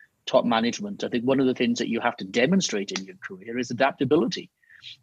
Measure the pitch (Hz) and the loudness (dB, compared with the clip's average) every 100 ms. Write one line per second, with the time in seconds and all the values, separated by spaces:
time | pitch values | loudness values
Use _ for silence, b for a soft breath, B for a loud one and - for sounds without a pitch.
0 | b _ - 131 120 113 117 110 104 98 | b _ 0 2 4 2 2 -2 -6 -6
1 | 104 123 120 135 131 123 120 117 117 113 | -4 -2 2 2 2 2 0 0 0 0
2 | 120 - 95 117 135 190 - 104 98 95 | 0 -2 -4 0 4 4 2 -2 -4 -6
3 | 95 92 - 95 104 120 120 120 135 - | -8 -14 -16 -14 -8 -6 -4 0 0 2
4 | 127 156 254 - - _ B B B B | 2 2 2 -4 -10 _ B B B B